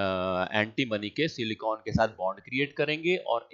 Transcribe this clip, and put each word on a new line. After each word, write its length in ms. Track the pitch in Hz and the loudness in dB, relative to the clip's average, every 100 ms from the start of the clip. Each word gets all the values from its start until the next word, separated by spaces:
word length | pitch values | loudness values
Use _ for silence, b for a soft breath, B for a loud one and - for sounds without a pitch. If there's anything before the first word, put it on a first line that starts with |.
| 98 92 92 92 92 | 0 0 0 0 0
एंटीमनी 580 | 107 110 110 127 104 104 | 2 0 0 -2 -2 -2
के 180 | 117 160 | -2 -2
सिलिकॉन 480 | - 113 107 110 110 | -2 -4 -2 -2 -2
के 160 | 110 | 0
साथ 160 | 113 110 | 2 2
बॉन्ड 320 | 110 92 98 | 2 -4 -4
क्रिएट 320 | - 127 139 | -4 -2 0
करेंगे 440 | - 147 151 165 180 | 0 0 0 0 0
और 320 | - 117 - | 2 -2 0